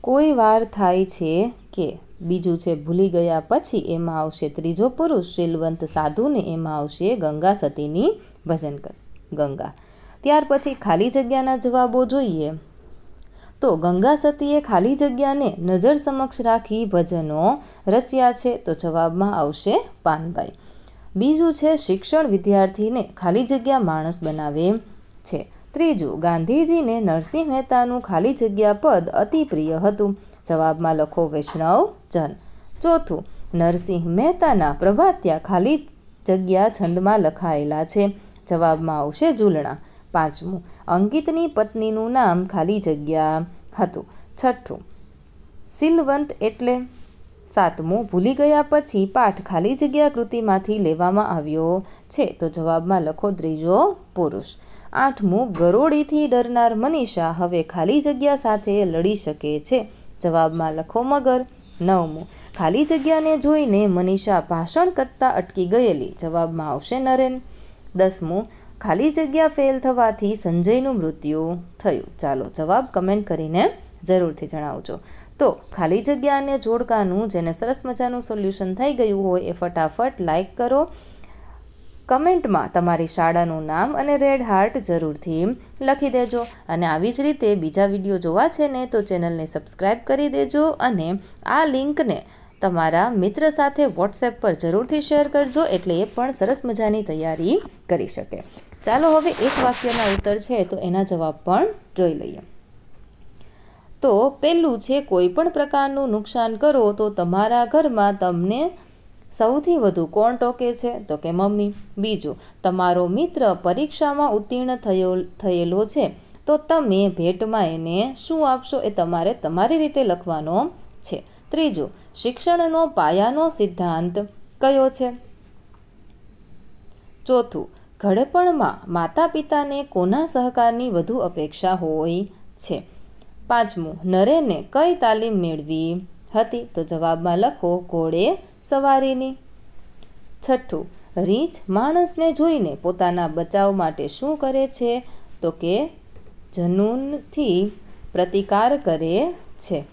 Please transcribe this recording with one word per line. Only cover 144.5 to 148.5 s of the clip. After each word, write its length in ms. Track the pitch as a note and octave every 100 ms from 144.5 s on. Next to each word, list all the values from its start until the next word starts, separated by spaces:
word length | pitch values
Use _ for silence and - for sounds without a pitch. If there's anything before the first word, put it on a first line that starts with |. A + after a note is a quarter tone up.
| C4 C4+
છે? 360 | - A#3+ A#3+ B3 - - -
તો 100 | E3+
કે 380 | E3 E3+ G3+ D#4 - - - - - -
જનૂનથી 1200 | - F3 F#3 G#3 B3 C#4 D4 - - C4+ F3 G3+ - - - -
પ્રતિકાર 640 | F3+ F3+ G3 G3